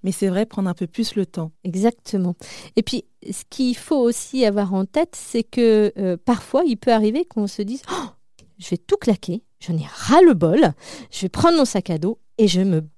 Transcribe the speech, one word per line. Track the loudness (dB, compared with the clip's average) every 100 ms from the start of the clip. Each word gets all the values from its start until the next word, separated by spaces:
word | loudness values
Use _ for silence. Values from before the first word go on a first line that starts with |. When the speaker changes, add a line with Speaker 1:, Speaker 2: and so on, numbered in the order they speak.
Speaker 1:
mais | -4
c'est | -2 -2
vrai, | 0
prendre | -2 -2 -4
un |
peu | -4 -6
plus | -4 -4
le | -2
temps. | -4 -6 -10 _
Speaker 2:
Exactement. | -8 0 0 0 -6 -2 -2 -4 -12 -18 -6 -4
Et |
puis, | -2 -4 -8 _ -14
ce | -12 -14
qu'il | -4 -4
faut | -4 -2 0
aussi | 0 -2 -6 0
avoir | 0 0 -2
en | -2
tête, | -2 -2 -2 -6
c'est | -6 -4
que, | -4 0 4 4 2 0
euh, | -4 -4
parfois, | -2 -2 0 0 0
il | 0
peut | 2
arriver | 2 2 0
qu'on | -4 -4 -6
se | -4
dise, « | -8 -8 -10
Oh, | -10 -10 -16 _ _ -20 _
je | -8
vais | -8
tout | _ -2
claquer, | 0 0 -2 -8 _ _
j'en | -6 -4
ai | -4
ras | -10 2 8
le | 8
bol, | 8 4 4 2 2 -14 -18 -16
je | -8
vais | -6
prendre | 2 2 4
mon |
sac | 2 0 -4
à | -4
dos | -2 -6 _ 2
et | 2
je | 4
me | 2 0 -2